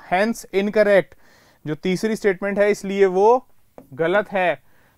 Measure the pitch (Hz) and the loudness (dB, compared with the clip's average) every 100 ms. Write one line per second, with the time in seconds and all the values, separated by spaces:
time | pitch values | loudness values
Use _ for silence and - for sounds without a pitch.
0 | - 180 220 220 - 190 202 214 208 196 | -4 -2 -2 -4 -6 -4 -2 0 4 2
1 | 156 - - _ _ _ 147 151 185 180 | 0 -10 -20 _ _ _ -10 -6 -4 -2
2 | 220 214 208 185 202 202 208 - 196 196 | -4 -2 -2 -2 -4 0 0 0 -4 0
3 | 196 185 214 254 - - _ - - 131 | 2 4 4 2 -2 -20 _ -20 -16 -6
4 | 165 202 202 196 180 143 _ _ _ | -2 0 -2 -2 -2 -2 _ _ _